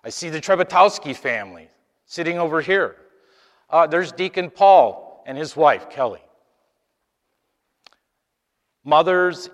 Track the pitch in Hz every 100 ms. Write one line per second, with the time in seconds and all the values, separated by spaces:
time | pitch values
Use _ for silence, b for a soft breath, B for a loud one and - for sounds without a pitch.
0 | 113 - 170 156 170 185 180 180 202 -
1 | 147 127 135 117 98 85 80 _ _ _
2 | _ - 165 175 165 160 170 190 139 -
3 | _ _ _ _ _ _ _ 160 160 165
4 | 170 - 185 - 180 - 196 185 117 90
5 | - - - 135 156 143 147 104 - -
6 | 123 87 _ _ _ _ _ _ _ _
7 | _ _ _ _ _ _ _ _ _ _
8 | _ _ _ _ _ _ _ _ 143 151
9 | 165 180 180 175 -